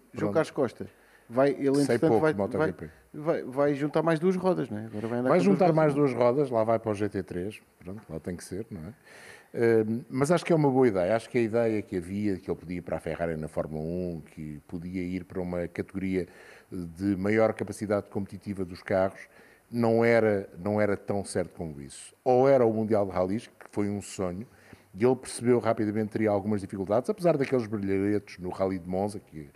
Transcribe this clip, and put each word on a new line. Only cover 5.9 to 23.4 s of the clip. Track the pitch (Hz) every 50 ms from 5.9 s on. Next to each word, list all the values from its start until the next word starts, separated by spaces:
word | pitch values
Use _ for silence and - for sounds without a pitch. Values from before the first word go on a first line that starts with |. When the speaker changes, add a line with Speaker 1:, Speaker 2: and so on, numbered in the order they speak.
| 139
Speaker 2:
duas | 139 147 139 123
rodas, | 117 123 120 120 143 147 131
lá | 127 113 110
vai | 110 113 110
para | - 113
o | 107
G | 98 104 101
T | - 101 87
três, | - 87 87 87 104 107 - _ _ _ -
pronto, | - 87 98 110 - -
lá | 80 80
tem | - 95 90
que | 85 -
ser, | - 95 90 113 -
não | 110 87
é? | 78 85 - _ _ - - - - - - - - _ -
Ehm, | - 117 117 113 113 110 107 113 120 147 -
mas | 135 131 139 143
acho | 175 165 -
que | - 175
é |
uma | 160 147 143
boa | 127 131 131 123
ideia. | 98 92 87 90 107
Acho | 113 - -
que | - 123
a |
ideia | 117 110 104 117 117 113 110 107
que | 101 - - 92
havia, | 85 87 98 101 104 104 98 90
que | - -
ele | 87 82
podia | - 82 90 87
ir |
para | 82 - 80 80
a |
Ferrari | - 85 78 76 85 82 82
na | 78 78 78
Fórmula | - 80 78 76 76 76 78
um, | 80 85 90 90 87 87 80
que | 76 - - - 78 76 76 73 - -
podia | - 87 82 90 90 95
ir | 90 90 90 92 87
para | - - 95
uma | 90 90 90 87 87 82
categoria | - - 101 - - 98 92 95 92 92 85 - - - - - - - - -
de | - 95 87 85 82 82 98 101 101
maior | 90 95 101 107 110 110 107 101
capacidade | - 113 95 101 - 113 98 107 101 98 -
competitiva | - 107 98 - - 95 - 107 101 92 95
dos | 85 92 90 -
carros, | - 104 95 92 98 - - - - _ - - - - _ _ -
não | 117 120 117 117 113 113 117
era, | 117 117 113 110 110 104 98 98 - - 82
não | 85 101 104 107
era | 107 101 98
tão | 92 - - 104 101 92
certo | - - 104 87 82 - -
como | 90 82 73 69
isso. | 69 67 - - - - - _ -
Ou | 131 127 123 131 139
era | 139 131 120
o | 113
Mundial | 110 110 110 104 110 101 104
de | 95
Rallys, | 90 90 92 95 98 117